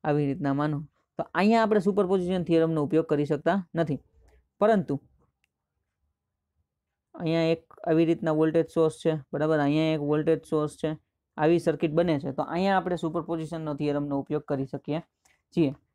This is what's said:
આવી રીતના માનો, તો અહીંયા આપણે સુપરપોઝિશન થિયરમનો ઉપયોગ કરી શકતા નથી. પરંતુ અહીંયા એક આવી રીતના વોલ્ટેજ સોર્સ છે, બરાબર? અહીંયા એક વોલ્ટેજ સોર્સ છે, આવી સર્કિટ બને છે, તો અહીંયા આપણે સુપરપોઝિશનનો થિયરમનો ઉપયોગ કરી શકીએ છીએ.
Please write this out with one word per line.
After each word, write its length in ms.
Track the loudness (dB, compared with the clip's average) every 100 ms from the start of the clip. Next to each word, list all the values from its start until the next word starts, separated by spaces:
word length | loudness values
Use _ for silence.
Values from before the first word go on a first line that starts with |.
આવી 220 | 0 0 0
રીતના 260 | -2 -2 -2
માનો, 180 | -2 -4 -8 _ _ -10
તો 40 | -4 0
અહીંયા 240 | 4 4 4
આપણે 160 | 2 2
સુપરપોઝિશન 580 | 0 0 0 0 -2 2
થિયરમનો 360 | 2 4 0 2
ઉપયોગ 200 | 0 2
કરી 180 | 0 0
શકતા 260 | 0 0 0 -2 -4
નથી. 180 | -2 -4 _ _ _ _ _ _
પરંતુ 360 | 2 2 0 -6 _ _ _ _ _ _ _ _ _ _ _ _ _ _ _ _ _ _ _ _ _
અહીંયા 360 | -8 -2 0 0 0
એક 60 | _ -10 0
આવી 160 | 2 2
રીતના 240 | 0 0 2
વોલ્ટેજ 260 | 2 2 0 0
સોર્સ 200 | 0 0
છે, 120 | -2 -2 -6
બરાબર? 260 | -4 0 2 2
અહીંયા 320 | 2 0 0
એક 80 | 0
વોલ્ટેજ 280 | 0 2 0 0
સોર્સ 260 | -2 -2 -4
છે, 140 | -6 -6 _ _ _ 0
આવી 240 | 2 2 0
સર્કિટ 260 | -2 0 0
બને 160 | 2 0
છે, 80 | -2 -6
તો 100 | -6
અહીંયા 240 | -2 0 0
આપણે 180 | 0 -4
સુપરપોઝિશનનો 720 | -4 -4 -6 -6 -6 -8 -6 -4
થિયરમનો 400 | -2 -2 -2 -4
ઉપયોગ 240 | -4 -6 -4
કરી 160 | -6 -4
શકીએ 300 | -8 -6 -8 -8 _ _ _ _
છીએ. 200 | 0 0 -2 _